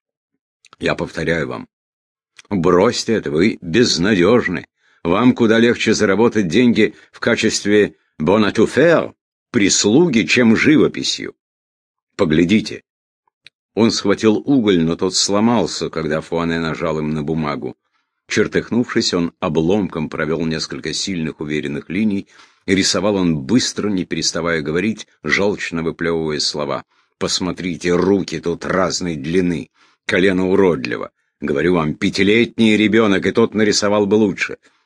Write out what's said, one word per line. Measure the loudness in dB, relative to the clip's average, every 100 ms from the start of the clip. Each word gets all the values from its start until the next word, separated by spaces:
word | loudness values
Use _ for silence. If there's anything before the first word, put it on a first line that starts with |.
| _ _ _ _ _ _ _ -8
Я | -4
повторяю | -4 -6 -6 -2 -2 -4
вам, | -8 -14 _ _ _ _ _ _ -20 _
бросьте | 0 2 4 4 0 -2
это, | -4 -2
вы | 0 0 0
безнадежны. | -2 2 2 2 0 2 4 2 0 -6 -10 _ _ _
Вам | -2 2 2
куда | 4 2 4
легче | 4 2 0
заработать | 2 2 2 2 2 0
деньги | 2 4 4 2 -2 _
в | -6
качестве | -2 0 0 -2 2 2 2 -2 _ -4
bon | 0 2
à | 2
tout | 2 2
faire, | 4 4 4 0 -10 _ _ _
прислуги, | 0 2 2 4 4 4 2
чем | 0 2 4 4
живописью. | 4 4 4 0 -6 -8 -10 -14 _ _ _ _ _ _ _ -4
Поглядите". | 2 2 4 2 0 -10 -16 _ _ _ _ _ _ _ _
Он | 0 0
схватил | 0 -2 0 2 0
уголь, | 0 0 2 2
но | 2 -2
тот | -2
сломался, | -2 -2 0 2 2 -2 -4 -8
когда | -6 -4 -6
Фуане | -4 -4 -2 -2
нажал | -4 -4 -4 -4
им | -4
на | -4
бумагу. | -4 -4 -4 -6 -10 -14 _ _ _ _ _
Чертыхнувшись, | -2 0 -2 -2 -2 -2 -2 -2
он | -2 -4 -4
обломком | -4 0 2 0 -2 -6 -8
провел | -6 -4 -4
несколько | -4 -6 -8 -10 -8
сильных, | -8 -6 -6 -6 -8
уверенных | -6 -6 -6 -8 -6
линий, | -4 -2 -2 -6 -18 -20 _ -2
и |
рисовал | 0 0 0 0 2
он | 0 0
быстро, | 0 0 0 -4 -4
не | -4
переставая | -4 -4 -4 -4 -2 -2
говорить, | -2 -2 -2 -6 -12 _
желчно | -4 -2 0 -2 -6 -6
выплевывая | -6 -4 -4 -2 -2 -4
слова. | -4 -6 -6 -6 -10 _ _ _
"Посмотрите, | -6 -4 -4 -6 -6 -6 0
руки | 2 2 2 0 -6
тут | -6 -6 -4
разной | -2 -2 -2 -6 -6
длины, | -2 0 0 -2 -8 _ _ _
колено | -2 2 2 2 2
уродливо. | 4 4 2 -4 -8 -10 -16 _ _
Говорю | -4 -2 0
вам, | 2 0
пятилетний | -2 -4 0 2 2 2 2 2 4
ребенок, | 2 2 2 2
и | 0
тот | 0 0
нарисовал | 2 0 0 0 0 2
бы | 2
лучше. | 2 0 -8 -10 _ _